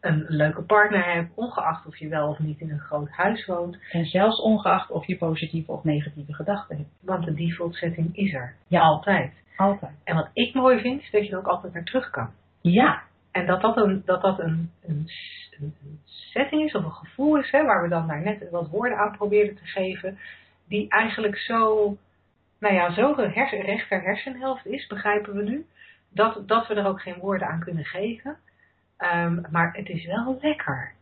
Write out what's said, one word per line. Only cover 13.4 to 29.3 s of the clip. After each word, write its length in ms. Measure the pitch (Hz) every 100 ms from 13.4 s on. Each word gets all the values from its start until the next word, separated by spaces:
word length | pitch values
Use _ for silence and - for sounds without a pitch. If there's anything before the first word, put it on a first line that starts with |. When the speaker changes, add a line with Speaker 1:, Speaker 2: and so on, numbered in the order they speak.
| 180
Speaker 1:
dat 160 | 185
dat 160 | 226 233
een, 240 | 208 190 -
dat 160 | 185
dat 180 | 196 190
een, 320 | 170 165 170 _
een, 240 | - 147 160 - - - - -
een, 160 | 147 -
een 160 | 139 151 _
setting 580 | - - - 277 302
is 120 | 311 -
of 80 |
een 80 | 160
gevoel 460 | - - - 285 302
is, 140 | 269
hè, 120 | 277
waar 180 | 302 190
we 60 | 170
dan 180 | 170 160
daar 140 | 151
net 280 | 185 208 -
wat 180 | 170 165
woorden 280 | 190 240 208
aan 200 | 208 202
probeerden 380 | 208 208 208 202
te 100 | -
geven, 520 | - 190 190 190 196 - - _ _ _
die 220 | 208 208
eigenlijk 480 | 208 226 226 214 202
zo, 600 | - 226 220 214 208 202 _ _ _ _ _ _
nou 140 | 214
ja, 200 | 185 175
zo 220 | 175 254 277
de 140 | 202
hers-, 220 | 220 262 208 196
rechter 360 | 220 - 190
hersenhelft 640 | 175 208 - 254 262 262 -
is, 220 | 262 -
begrijpen 460 | 196 214 208 208
we 100 | 202
nu, 220 | 208 269 330 _ - _ _
dat, 380 | - 220 220 196
dat 200 | 214 226
we 60 |
er 120 | 208 196
ook 140 | 185
geen 180 | 190 175
woorden 280 | 185 190 175
aan 120 | 165
kunnen 220 | 165 165 143
geven. 520 | 180 214 226 269 302 _ _ _ _ _ _
Ehm, 440 | 175 175 170